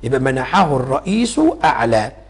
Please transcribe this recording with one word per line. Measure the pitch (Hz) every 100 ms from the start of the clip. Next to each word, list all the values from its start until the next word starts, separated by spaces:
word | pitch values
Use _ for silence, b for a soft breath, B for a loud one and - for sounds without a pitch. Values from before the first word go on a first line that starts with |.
يبقى | 117 131
منحه | 131 131 127 185 170 135
الرئيس | 127 135 - 214 233 - 311 -
اعلى | 160 - 117 110 107 - -